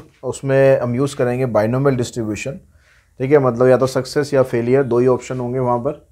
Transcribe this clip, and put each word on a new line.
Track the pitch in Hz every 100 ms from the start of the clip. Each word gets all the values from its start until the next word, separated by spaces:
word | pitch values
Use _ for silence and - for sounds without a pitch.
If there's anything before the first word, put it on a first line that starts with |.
| - _
उसमें | 127 - 139 135 135 135
हम | 120
यूज़ | 120 139 139
करेंगे | 123 123 131
बाइनोमियल | 107 110 127 143 123
डिस्ट्रीब्यूशन, | 120 - 107 104 127 170 _ _ _ _ _ -
ठीक | 131
है, | 147
मतलब | 131 117 127
या | 123
तो | 127
सक्सेस | 135 127 151 143
या | 139
फेलियर, | 127 123 117 131
दो | 135 120
ही | 127
ऑप्शन | 123 - 127
होंगे | 123 131
वहाँ | 123 120
पर। | 131 151 _